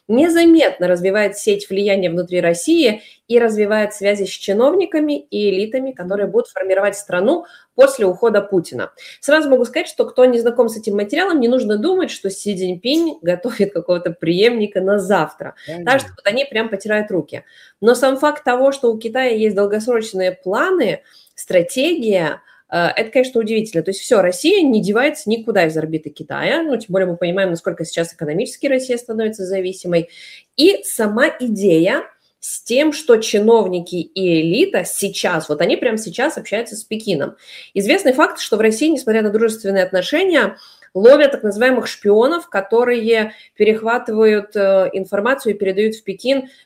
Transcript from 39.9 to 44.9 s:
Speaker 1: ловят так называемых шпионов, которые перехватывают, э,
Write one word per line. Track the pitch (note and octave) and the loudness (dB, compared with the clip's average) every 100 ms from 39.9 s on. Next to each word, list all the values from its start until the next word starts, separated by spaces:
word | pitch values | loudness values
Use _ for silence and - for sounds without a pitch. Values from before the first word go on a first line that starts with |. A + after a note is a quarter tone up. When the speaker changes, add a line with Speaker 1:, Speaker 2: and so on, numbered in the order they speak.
| F#3 F3+ D4+ F#4+ D#4 G3+ - - _ _ | -2 -2 0 2 2 0 -4 -20 _ _
Speaker 1:
ловят | F#3+ A3 D4 C#4+ | 4 8 8 6
так | C#4 | 2
называемых | G#3+ G3+ B3 B3 - | -4 0 0 0 -2
шпионов, | - G#3 G#3 B3+ E4+ - | -2 2 4 4 0 -4
которые | G3+ - A3+ A#3+ A#3+ A3 A3+ G#3+ - - - | -6 0 0 2 0 2 0 0 -8 -10 0
перехватывают, | G#3+ A3 A3 A#3+ B3 A3 A3 G#3+ G3+ G#3 | 2 2 0 -2 -2 2 2 2 -2 -2
э, | G3 F#3+ F#3 | 2 2 2